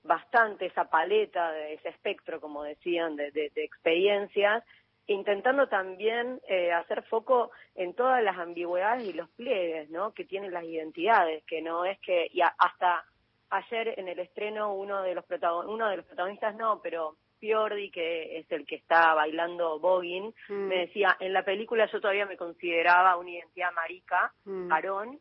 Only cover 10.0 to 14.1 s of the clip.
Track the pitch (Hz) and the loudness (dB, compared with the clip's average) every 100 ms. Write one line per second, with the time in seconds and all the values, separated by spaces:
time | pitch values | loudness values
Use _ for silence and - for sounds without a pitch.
10 | 214 - 170 190 202 175 165 160 156 160 | -6 -8 -10 -8 -8 -8 -8 -8 -8 -2
11 | 190 226 170 156 - 160 165 170 180 196 | 2 4 4 -2 -6 -8 -4 -4 -4 -4
12 | - 180 160 180 165 - 180 - 180 170 | -2 -2 0 0 0 4 2 2 0 0
13 | - _ _ _ - 196 - 226 220 - | -4 _ _ _ -6 -6 -4 -4 -4 -6
14 | 185 | -6